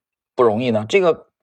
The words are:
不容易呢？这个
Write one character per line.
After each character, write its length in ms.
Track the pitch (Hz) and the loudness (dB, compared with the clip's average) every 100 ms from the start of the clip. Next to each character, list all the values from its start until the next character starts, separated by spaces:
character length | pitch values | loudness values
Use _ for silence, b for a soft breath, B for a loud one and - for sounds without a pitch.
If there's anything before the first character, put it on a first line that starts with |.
| _ _ _ | _ _ _
不 100 | - | 0
容 180 | 120 107 | 0 0
易 80 | 127 | -2
呢？ 140 | 110 110 | -4 -2
这 140 | 202 | 0
个 280 | 180 - - _ | 0 -2 -6 _